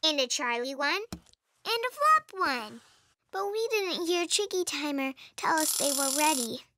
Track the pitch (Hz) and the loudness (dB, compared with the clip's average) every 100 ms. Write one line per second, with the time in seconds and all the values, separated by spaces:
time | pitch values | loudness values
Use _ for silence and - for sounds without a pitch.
0 | 311 294 254 - 254 233 254 269 285 359 | 2 2 0 0 -2 -2 -4 -2 0 0
1 | 440 - _ _ _ _ - 466 480 587 | -4 -12 _ _ _ _ -2 -2 -2 0
2 | 587 622 622 381 339 254 214 233 - _ | 4 4 4 -2 0 0 -4 -14 -20 _
3 | _ _ _ 381 403 427 453 440 381 311 | _ _ _ -6 -4 -2 0 0 0 -2
4 | 339 349 339 - 403 370 349 285 294 277 | 0 0 2 0 0 -2 -2 -2 -2 -2
5 | 269 269 - - - 320 311 - 285 277 | -4 -6 -16 -4 2 2 2 2 0 0
6 | 277 277 302 294 233 247 - | 0 2 2 2 -2 -6 -12